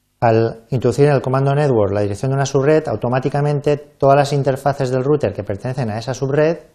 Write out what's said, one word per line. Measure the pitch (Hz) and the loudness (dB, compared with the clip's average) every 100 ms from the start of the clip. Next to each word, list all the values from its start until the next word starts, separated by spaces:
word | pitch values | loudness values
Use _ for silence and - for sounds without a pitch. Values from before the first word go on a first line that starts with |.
| _ - | _ -2
al | 117 113 113 - - | 2 2 0 -4 -6
introducir | 123 123 127 143 | -2 0 2 2
en | |
el | 139 | 2
comando | 131 131 139 | 0 0 0
network | 143 147 117 98 | 0 2 2 2
la | 101 | 0
dirección | 101 101 135 | -2 -4 -4
de | 135 | -2
una | 135 | 0
subred, | 139 139 156 151 | 0 2 2 0
automáticamente | 113 120 127 139 143 147 147 151 147 | -4 -2 -2 -2 -2 -2 0 0 -2
todas | - - 139 139 | -4 0 4 4
las | 139 | 4
interfaces | 143 135 127 143 139 127 | 0 0 0 -2 -2 -2
del | 127 | -2
router | 131 147 107 | 0 0 0
que | 95 | -4
pertenecen | 98 98 123 131 113 | -8 -6 -6 -4 -4
a | 107 | -4
esa | 123 | -6
subred | 123 135 143 156 - - | -6 -2 2 0 0 -10